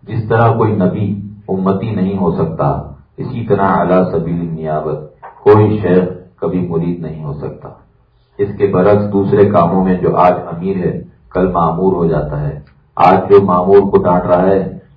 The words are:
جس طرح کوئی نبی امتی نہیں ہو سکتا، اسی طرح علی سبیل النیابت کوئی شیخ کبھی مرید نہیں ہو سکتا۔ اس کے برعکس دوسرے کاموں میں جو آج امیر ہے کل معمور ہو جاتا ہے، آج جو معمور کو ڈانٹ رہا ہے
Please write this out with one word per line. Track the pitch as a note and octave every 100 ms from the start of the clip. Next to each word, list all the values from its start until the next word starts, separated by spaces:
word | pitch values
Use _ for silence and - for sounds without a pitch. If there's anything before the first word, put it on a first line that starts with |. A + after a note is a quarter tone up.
جس | - G#2+ -
طرح | A2+ A#2 A2
کوئی | A2
نبی | G2 F#2 E2+ G#2 - - - -
امتی | F#2+ F#2+ G2 A2+ F#2+
نہیں | F#2 G2
ہو | F2+
سکتا، | E2 E2 - D2 C#2 - - - -
اسی | - B2 G#2+
طرح | G2+ F#2+ F#2
علی | F2 F#2 F#2
سبیل | E2 D#2+ E2+
النیابت | E2+ D#2+ D#2 D2+ D2+ D2 - _ - -
کوئی | G#2 G#2 G#2+ G#2+
شیخ | - F#2 F2+ - - _
کبھی | F2+ F#2 F2
مرید | E2 F2 F2
نہیں | D#2+ D#2+
ہو | D2+
سکتا۔ | D2 - - - - _ _ _ _ _ _
اس | G2+ G2
کے | G2
برعکس | F2+ F#2+ G2+ G2+
دوسرے | G2 F#2+ G2 G2
کاموں | G2+ E2+ F#2 F#2+
میں | F2+
جو | F2 E2+
آج | F2+
امیر | F2+ - E2+ F#2 F#2+
ہے | E2 - - _ _
کل | F#2 F#2
معمور | F2 D#2+ E2+ F#2+
ہو | F2+ E2+
جاتا | D2+ D2+ D2
ہے، | D2 - - _ _ -
آج | - F#2+ F#2+
جو | G2+
معمور | G2 F2+ F#2 G2+ F#2+
کو | G2
ڈانٹ | F2+ F2
رہا | F2+ F2+
ہے | F#2 G2 - - -